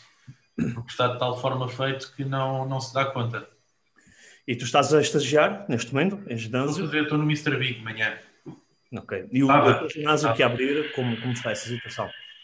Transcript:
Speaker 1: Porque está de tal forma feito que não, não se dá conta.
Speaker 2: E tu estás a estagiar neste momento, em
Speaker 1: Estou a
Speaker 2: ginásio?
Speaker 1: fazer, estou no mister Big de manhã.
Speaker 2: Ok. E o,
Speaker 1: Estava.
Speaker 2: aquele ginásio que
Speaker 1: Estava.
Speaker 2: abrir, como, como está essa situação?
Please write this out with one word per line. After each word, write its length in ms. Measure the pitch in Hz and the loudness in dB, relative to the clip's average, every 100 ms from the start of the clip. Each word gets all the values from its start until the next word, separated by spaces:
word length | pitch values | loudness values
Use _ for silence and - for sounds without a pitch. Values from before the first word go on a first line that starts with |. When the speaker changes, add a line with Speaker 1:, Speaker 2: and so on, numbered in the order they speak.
| - _ - - _ - | -20 _ -20 -20 _ -4
Speaker 1:
Porque 340 | - 117 - | -4 -4 -8
está 180 | - 123 | 0 0
de 100 | 120 | 0
tal 200 | 127 110 | -2 -2
forma 280 | 131 127 120 | -2 -2 -4
feito 440 | - 135 135 - | -2 -4 -4 -8
que 100 | - | -8
não, 420 | 135 135 131 135 131 | -4 -2 -2 -2 -2
não 120 | 135 | -4
se 120 | - | -2
dá 100 | 135 135 | -2 -2
conta. 400 | 127 117 104 - _ _ _ _ _ _ _ - - - | -2 -4 -4 -10 _ _ _ _ _ _ _ -20 -12 -6
Speaker 2:
E 80 | |
tu 100 | 120 | -4
estás 300 | 120 147 127 | 2 4 6
a 60 | 151 | 4
estagiar 640 | - 151 131 147 185 202 - | 4 2 4 4 4 2 -4
neste 240 | 117 - | -4 0
momento, 240 | 135 190 202 - | 2 2 0 -6
em 60 | 113 | -8
Speaker 1:
Estou 240 | 110 127 | -4 -2
a 20 | |
Speaker 2:
ginásio? 220 | 143 170 156 | -2 -2 -2
Speaker 1:
fazer, 160 | 151 | 0
estou 160 | 147 151 | 0 2
no 80 | 151 | 2
mister 320 | 147 151 127 | 0 0 0
Big 160 | 127 | -2
de 80 | 113 | -4
manhã. 320 | 110 107 107 - - _ - - _ _ _ 110 | -8 -2 -2 -4 -14 _ -20 -20 _ _ _ -12
Speaker 2:
Ok. 300 | - 98 95 | -6 -8 -2
E 100 | 127 | 2
o, 40 | 135 | 6
Speaker 1:
Estava. 220 | 143 131 | 6 6
Speaker 2:
aquele 160 | - 156 | 4 -2
ginásio 380 | - 147 151 147 | -2 2 4 4
que 60 | |
Speaker 1:
Estava. 200 | 113 123 | 4 2
Speaker 2:
abrir, 380 | 123 135 147 147 | 2 0 0 -2
como, 240 | 135 123 110 | -2 -2 -2
como 120 | 127 | -4
está 180 | 120 117 | -4 -4
essa 180 | 107 117 | -6 -6
situação? 400 | 120 110 - 95 - - - | -8 -8 -8 -8 -10 -20 -20